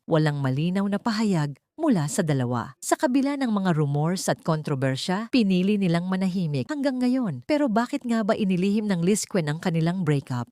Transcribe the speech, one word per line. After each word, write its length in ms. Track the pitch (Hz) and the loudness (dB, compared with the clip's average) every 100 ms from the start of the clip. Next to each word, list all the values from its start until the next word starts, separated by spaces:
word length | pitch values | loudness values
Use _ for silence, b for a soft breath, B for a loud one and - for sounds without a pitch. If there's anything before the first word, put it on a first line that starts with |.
| - | 0
walang 320 | 160 151 143 | 2 2 0
malinaw 440 | 135 135 170 190 202 | -2 0 0 0 -2
na 120 | 202 | -2
pahayag 560 | 240 214 220 175 147 135 _ - | -2 0 0 2 0 -6 _ -2
mula 320 | 320 196 147 | 2 2 2
sa 160 | - 160 | 0 0
dalawa. 480 | 139 120 123 - - | 0 0 -2 -4 -10
Sa 160 | - 339 | -4 0
kabila 400 | 302 262 269 285 | 2 2 0 -2
ng 160 | 254 | 0
mga 240 | 208 190 156 | 0 2 2
rumors 480 | 143 143 160 190 - | 2 0 0 0 -2
at 160 | 151 | -2
kontrobersya, 880 | - 156 151 135 135 131 - 185 226 | -2 -2 -2 -2 0 -2 -2 -4 0
pinili 480 | 262 202 180 190 208 | 2 4 2 2 2
nilang 320 | 185 170 180 | 2 0 0
manahimik 560 | 185 190 185 165 143 120 | -2 -2 -2 -2 -2 -2
hanggang 320 | 302 277 254 | -2 -2 0
ngayon. 480 | 247 262 226 127 - | 0 0 -2 -6 -2
Pero 240 | 294 285 | 0 2
bakit 320 | 208 247 285 | 0 -2 -4
nga 240 | 240 226 208 | -2 0 0
ba 80 | |
inilihim 560 | - 196 175 196 208 214 | 0 2 2 2 0 0
ng 80 | 175 170 | 0 2
Liz 160 | 185 | 0
Quen 240 | - 196 151 | 0 -2 -2
ang 160 | 156 | -2
kanilang 400 | 185 165 160 185 | -2 0 0 0
breakup? 480 | 151 147 - 123 120 | 0 0 0 -6 -4